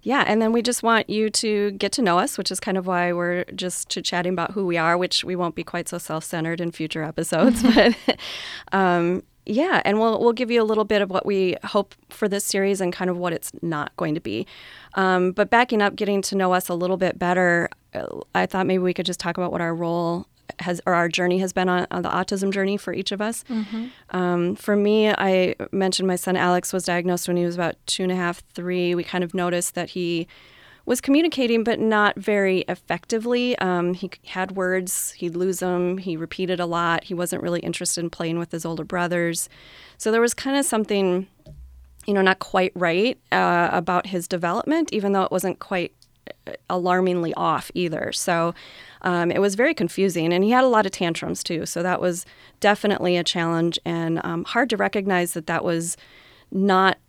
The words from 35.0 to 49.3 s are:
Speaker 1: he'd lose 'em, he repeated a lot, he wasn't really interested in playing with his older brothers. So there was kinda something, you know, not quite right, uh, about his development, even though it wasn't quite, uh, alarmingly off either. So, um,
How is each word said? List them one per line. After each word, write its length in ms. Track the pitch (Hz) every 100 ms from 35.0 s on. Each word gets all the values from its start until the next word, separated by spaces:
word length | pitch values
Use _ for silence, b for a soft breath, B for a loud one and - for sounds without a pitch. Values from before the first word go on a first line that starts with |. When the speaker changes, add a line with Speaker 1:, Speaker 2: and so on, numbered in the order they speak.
| -
Speaker 1:
he'd 240 | - 175 165
lose 260 | 185 180
'em, 380 | 185 180 180 185
he 180 | 190 160
repeated 420 | 160 - 185 180
a 60 | 175
lot, 400 | 170 170 165 -
he 80 |
wasn't 300 | 175 175 -
really 160 | 170 175
interested 420 | - 170 175 -
in 60 | 170
playing 300 | - 165 165
with 120 | 170
his 140 | 165 160
older 180 | 165
brothers. 640 | 156 185 175 175 170 170 - B B B B B
So 120 | 220
there 80 | 220
was 120 | 233
kinda 300 | - 277 277
something, 640 | 277 226 214 202 190 180 196 _ - - - - - - -
you 60 | 196
know, 80 |
not 160 | 190 190
quite 320 | - 190 185
right, 440 | - 175 165 226 254 _
uh, 380 | 185 185 175 170
about 360 | 185 170 180 -
his 200 | 185 170
development, 600 | 180 170 190 - 320 320
even 200 | 214 202
though 100 | 196
it 100 | 185
wasn't 280 | 185 185 -
quite, 340 | - 190 170 _ _ _ - - -
uh, 60 | - _
alarmingly 680 | 185 180 180 185 180 165 -
off 340 | 170 151 - -
either. 360 | 175 151 -
So, 440 | - - 170 165 175 B B B B
um, 260 | - 175 175